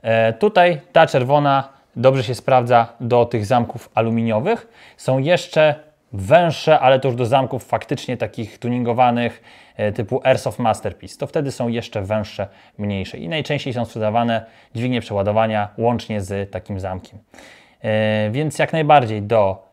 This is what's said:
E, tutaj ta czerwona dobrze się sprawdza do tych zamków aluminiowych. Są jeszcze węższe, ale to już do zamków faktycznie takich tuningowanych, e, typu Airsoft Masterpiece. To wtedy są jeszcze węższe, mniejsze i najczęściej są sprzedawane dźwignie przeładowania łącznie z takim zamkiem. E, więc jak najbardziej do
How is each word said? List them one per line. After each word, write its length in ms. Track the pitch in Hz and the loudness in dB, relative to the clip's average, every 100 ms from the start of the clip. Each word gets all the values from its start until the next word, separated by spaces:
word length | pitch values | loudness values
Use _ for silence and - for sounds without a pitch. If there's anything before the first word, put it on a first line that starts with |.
E, 300 | 120 113 113 | 0 2 2
tutaj 480 | 113 208 214 175 160 - | 2 0 4 4 2 0
ta 140 | - 160 | 4 4
czerwona 640 | 143 123 147 143 139 135 _ _ - | 2 2 2 2 0 -2 _ _ 2
dobrze 280 | 123 135 | 4 4
się 100 | 113 | -2
sprawdza 540 | 123 - 131 120 120 113 - | -4 2 2 4 4 2 -4
do 240 | 123 123 | 0 2
tych 220 | 120 120 104 | 2 0 0
zamków 440 | 123 120 - - | 0 0 -6 -8
aluminiowych. 760 | - 113 113 113 107 151 233 - _ - _ | -2 0 0 0 -2 -2 -4 -6 _ -20 _
Są 220 | - 131 | -4 -2
jeszcze 560 | 135 170 - - 156 147 - _ _ | 2 0 0 2 2 2 -8 _ _
węższe, 680 | 101 95 156 170 - - 156 | -10 4 4 4 0 2 4
ale 200 | 127 135 | 6 4
to 80 | 135 | 2
już 80 | 120 | -2
do 100 | 120 | 0
zamków 400 | 135 127 131 - | 0 0 -6 -4
faktycznie 500 | 113 - 139 - 123 | -6 -4 -8 -6 -6
takich 420 | 107 - 107 - | -6 -8 -12 -8
tuningowanych, 840 | 120 123 117 117 123 120 120 - - - - - | -4 -2 -2 2 2 2 -4 -6 -20 -20 -20 -6
e, 160 | 107 | -4
typu 280 | 104 107 127 | -4 -4 -2
Airsoft 340 | 135 131 - 107 | 0 0 0 -4
Masterpiece. 580 | 120 101 104 87 87 - | -2 -2 -6 -10 -20 -12
To 80 | 123 | -6
wtedy 260 | 165 139 | -4 -6
są 160 | 127 120 | -6 -4
jeszcze 340 | 117 113 110 | -4 -6 -8
węższe, 460 | 98 107 101 - 98 - _ - | -4 -4 -6 -10 -12 -12 _ -10
mniejsze 400 | 104 98 95 - | -6 -6 -8 -10
i 100 | 170 | -8
najczęściej 440 | 160 143 143 139 | -8 -4 -6 -6
są 120 | 120 | -6
sprzedawane 600 | 113 117 107 110 117 113 110 _ _ | -8 -4 -2 0 0 -2 -6 _ _
dźwignie 260 | 113 127 123 | -6 -4 -4
przeładowania 680 | 110 101 98 107 113 107 104 - | -4 -4 -2 0 0 -2 -4 -4
łącznie 420 | 117 123 - 107 | -2 -2 -4 -8
z 300 | 95 98 98 | -6 -8 -8
takim 300 | 92 - 98 | -10 -10 -10
zamkiem. 380 | 92 92 - 101 _ - - - _ _ | -8 -10 -12 -20 _ -20 -20 -20 _ _
E, 500 | 113 107 107 107 107 | -2 0 0 0 -2
więc 280 | 117 156 - | -2 -4 -2
jak 140 | 151 | -2
najbardziej 500 | 160 151 147 120 107 | 0 6 6 6 -4
do 460 | 104 113 101 92 _ | 0 2 2 0 _